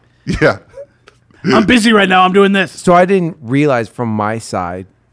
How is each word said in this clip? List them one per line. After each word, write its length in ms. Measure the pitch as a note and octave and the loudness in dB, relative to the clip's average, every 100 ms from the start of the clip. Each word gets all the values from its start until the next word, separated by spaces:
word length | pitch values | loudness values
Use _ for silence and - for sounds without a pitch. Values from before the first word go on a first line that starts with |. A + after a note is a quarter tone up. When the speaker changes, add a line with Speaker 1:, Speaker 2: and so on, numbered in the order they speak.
| _ _ | _ _
Speaker 1:
Yeah. 340 | - - D3 G2 _ - - _ _ _ _ _ | -8 -2 0 -2 _ -20 -20 _ _ _ _ _
Speaker 2:
"I'm 220 | F3+ G#3+ G3+ | -2 0 2
busy 260 | B3 A3+ | 2 2
right 160 | G#3+ F#3+ | 2 2
now. 140 | F#3 | 2
I'm 80 | F#3 | 2
doing 200 | G3 G3 | 2 2
this." 200 | G3 F3 | 0 -4
Speaker 3:
So 220 | - - | -4 2
I 100 | F3 | 2
didn't 320 | F#3 G3 E3 - | 4 0 -2 -8
realize 460 | A2+ C#3 D3 B2 G#2+ | -4 -2 0 0 -4
from 180 | - A#2+ | -6 -6
my 300 | G#2+ G#2 A2+ | -4 -4 -6
side 480 | - G2+ F2 F#2 F#2+ _ _ | -8 -8 -8 -10 -14 _ _